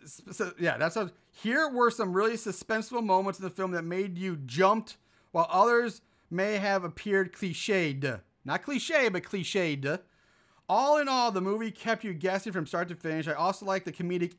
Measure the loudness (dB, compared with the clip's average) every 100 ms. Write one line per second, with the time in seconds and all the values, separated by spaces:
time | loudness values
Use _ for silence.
0 | -16 -18 -12 -6 -6 -2 -2 0 0 -2
1 | -6 -8 _ -8 -2 0 0 4 2 2
2 | 0 2 2 0 -6 -8 -4 -4 -2 -2
3 | 2 2 2 -4 -6 -4 -4 -2 -4 -4
4 | -4 -4 -6 -6 -4 4 4 4 -2 -14
5 | _ _ _ 0 4 6 6 6 2 -4
6 | _ _ -8 -2 0 0 2 0 -2 -8
7 | 0 2 0 -2 -6 -4 0 2 2 0
8 | -4 -4 -10 _ -4 -4 -2 -4 0 2
9 | 2 0 -4 -6 -2 0 0 0 -2 -4
10 | -8 _ _ _ _ _ 0 2 4 4
11 | 2 2 2 0 0 -2 -4 -6 -4 -2
12 | -4 -4 -2 -2 -2 -6 -4 -4 -4 -6
13 | -4 -4 -2 0 0 -2 -2 -4 -4 -6
14 | -2 -2 -2